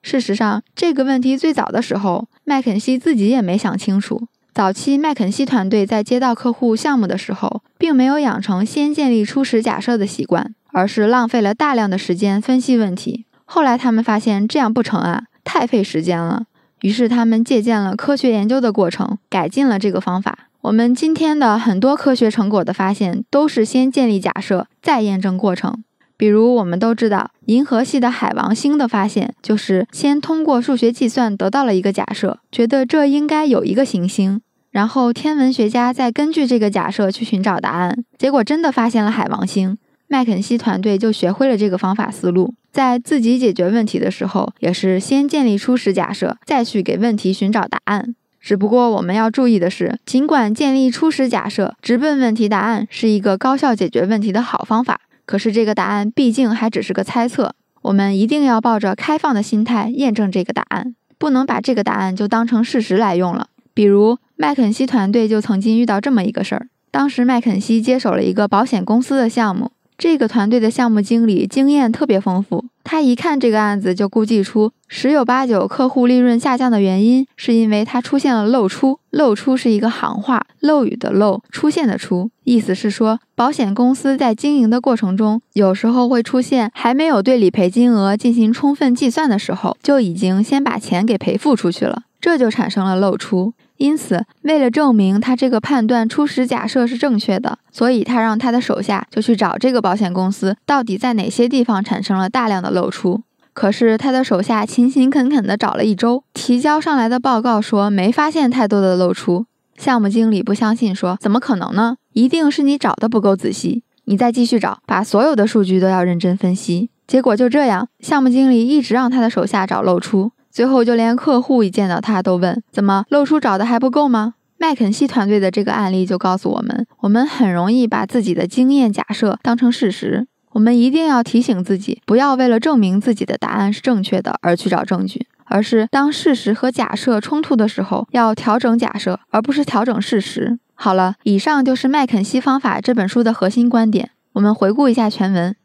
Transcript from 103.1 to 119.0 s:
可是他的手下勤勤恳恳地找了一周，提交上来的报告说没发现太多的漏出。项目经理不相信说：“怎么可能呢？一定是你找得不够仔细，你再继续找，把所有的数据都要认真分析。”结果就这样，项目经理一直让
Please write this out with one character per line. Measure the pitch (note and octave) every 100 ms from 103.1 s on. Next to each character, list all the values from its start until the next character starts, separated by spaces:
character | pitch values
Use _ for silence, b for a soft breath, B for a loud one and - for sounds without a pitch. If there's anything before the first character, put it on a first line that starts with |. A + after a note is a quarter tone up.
| G3+ - _ _
可 | - G3
是 | G#3 A3+ A3
他 | C#4
的 | B3+
手 | C4 A3
下 | A3 A3 G#3+
勤 | - A#3+
勤 | C4+ C4
恳 | C#4+ B3+
恳 | D4
地 | F3+ G#3
找 | A3
了 | -
一 | A3 G3
周， | A#3 B3+ _
提 | - - B3
交 | D4 D4+
上 | D#4+ C#4+
来 | A3+
的 | B3
报 | C4+ A#3
告 | A#3+ G#3+
说 | A3 G#3 G3+
没 | G3 F#3
发 | B3 D4+
现 | D#4+ C4
太 | B3 G#3+
多 | G3+
的 | F#3+ F3+
漏 | F3+
出。 | F#3 - F3 A#3 _ _ _
项 | - A#3+
目 | G3+
经 | A3 A3+
理 | G#3
不 | -
相 | G3+ A3 A#3
信 | A3
说 | F#3 F3+ F3+
：“怎 | G#3+
么 | A3
可 | - G3+
能 | -
呢？ | G3 A3+ B3+ _
一 | - B3+
定 | E4 D4+
是 | D4
你 | C#4 C#4+
找 | G#3+
得 | - A3+
不 | A3+
够 | G3 G3
仔 | -
细， | - - A#3 _ _ -
你 | G3+
再 | A#3+
继 | A#3+ A#3
续 | A#3
找， | F#3 G2 -
把 | F#3
所 | A3 G3+
有 | C#4+ C4
的 | G#3+
数 | A3+
据 | F#3+ F#3
都 | F#3+
要 | F#3
认 | F3+ F3
真 | F3+ F#3
分 | F3+ F#3
析。” | - F3 A#3 _ _
结 | B3+
果 | B3+ G#3
就 | B3
这 | C#4+ C4+
样， | F#3+ A#3+ _
项 | - D4
目 | B3+
经 | B3 C4+
理 | A#3+ A#3+
一 | D4
直 | B3
让 | A#3+